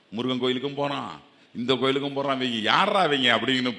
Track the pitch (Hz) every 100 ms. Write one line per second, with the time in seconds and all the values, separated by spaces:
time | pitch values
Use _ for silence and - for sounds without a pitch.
0 | _ 101 127 127 127 127 143 143 143 139
1 | 113 76 - _ _ - 120 127 135 135
2 | 143 139 139 135 127 113 107 135 196 202
3 | 170 143 123 113 110 131 127